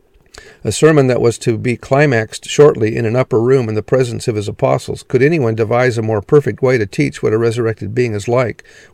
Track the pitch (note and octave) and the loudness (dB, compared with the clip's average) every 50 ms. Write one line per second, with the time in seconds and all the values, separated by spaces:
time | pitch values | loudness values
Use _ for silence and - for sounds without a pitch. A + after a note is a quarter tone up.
0 | _ _ _ _ _ _ - - - - - _ - A#2+ - - D3+ D#3 D#3+ D3 | _ _ _ _ _ _ -20 -20 -20 -20 -18 _ -8 -6 0 4 4 4 6 6
1 | C3+ B2+ A#2+ A#2 A#2 A#2 A2+ - - B2 A2+ G#2+ G#2+ B2 A#2+ - - - C3+ C#3 | 4 2 2 2 0 0 -2 -2 -2 -4 -4 -2 -2 -4 -4 -4 -4 -2 0 2
2 | D#3 D3 B2+ A2+ A2 A2 - - - - - - D3 D3 - A#2 A2+ G#2+ A#2+ B2+ | 2 2 2 0 -2 -4 -8 -14 -14 -4 2 4 6 6 6 2 0 -2 -2 -2
3 | A#2 A2 A2 C3 B2+ - C3 A2 A#2 B2 C3+ C#3 A#2+ A2 A2 G#2+ G2+ - C#3 B2+ | -2 -2 0 -2 0 0 0 0 2 2 2 2 0 -2 -4 -4 -2 0 2 0
4 | C3 A#2+ A2+ - - - A2 G#2+ G2+ A2 - - - C3 C3+ C3 - - - - | 2 0 -4 -6 -4 -4 -4 -4 -4 -6 -6 -2 0 0 0 0 -2 -6 -12 -12
5 | - - - A#2+ C3 D3+ F3 E3 B2+ A2+ A2+ A2 A2+ G#2 A#2+ A#2+ B2+ B2+ A2 A#2 | -6 -2 0 2 2 2 2 2 0 0 0 -2 -2 0 0 0 0 0 0 -2
6 | A2 A2 A2 G#2 - - D3+ D3 - B2 G2+ - - B2+ C3 A#2+ G#2 G2 - - | -2 -2 -2 -4 -2 2 2 2 2 0 -4 -2 0 0 0 0 -2 -2 -4 -4
7 | D3 C#3 - - - - G#2+ A2+ A#2 A#2 A2 B2 A2+ A2+ A2 - G#2 G2+ A2 B2+ | -4 -4 -4 -4 -2 -2 0 0 0 0 -2 -2 -2 -4 -4 -6 -8 -8 -4 -4
8 | B2 A#2+ G#2+ G#2 G2 - A#2 B2+ B2+ G#2+ - - - - - - - - | -2 -2 -4 -6 -4 -2 0 0 0 -2 -4 -10 -16 -20 -20 -20 -20 -16